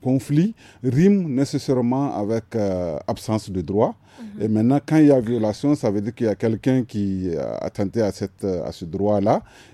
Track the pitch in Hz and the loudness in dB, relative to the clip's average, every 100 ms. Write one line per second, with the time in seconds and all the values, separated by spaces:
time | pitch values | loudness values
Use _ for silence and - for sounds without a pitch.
0 | 120 131 - 147 190 226 - - 123 127 | -2 -2 0 0 0 -2 -16 -8 -2 4
1 | 185 202 170 127 139 143 - 127 120 131 | 4 4 0 -2 -2 -2 0 0 2 0
2 | 143 76 104 113 113 113 101 92 87 76 | -2 -4 -2 -4 -4 -4 -2 -2 -4 -6
3 | - 101 - 110 - 92 80 98 120 233 | -6 -6 -4 -4 -4 -6 -2 0 0 -2
4 | _ - 220 208 110 110 117 143 143 156 | _ -20 -18 -6 0 2 4 2 2 6
5 | 151 135 110 120 110 131 143 147 120 101 | 8 6 2 0 -2 -2 -2 0 0 -2
6 | 104 117 113 101 117 113 - 131 117 104 | -4 -2 -2 0 -2 0 0 0 0 -2
7 | 101 95 92 80 60 55 - - 98 113 | -2 -2 -4 -4 -4 -6 -8 -4 -4 0
8 | 104 - 101 - 101 90 58 - 85 87 | -2 -2 -8 -4 -4 -4 -4 -8 -10 -2
9 | 101 104 101 147 - - - | 0 2 2 0 -2 -18 -20